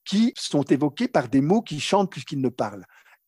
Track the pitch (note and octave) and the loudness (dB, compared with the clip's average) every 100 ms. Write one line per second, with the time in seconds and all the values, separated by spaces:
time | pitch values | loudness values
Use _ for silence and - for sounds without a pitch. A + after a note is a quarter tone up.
0 | - G3 A#3 - - D3 C3+ C#3 D3 - | -4 0 2 0 -4 -2 2 2 0 -2
1 | B3 E3+ B2 C3+ C#3+ A3 - D3 - G3 | -2 0 2 2 4 2 0 -6 0 0
2 | F#3+ - - C#3+ B2+ - A2 G2+ F2+ _ | 0 -4 -8 -4 -2 -2 -6 -6 -18 _
3 | _ _ | _ _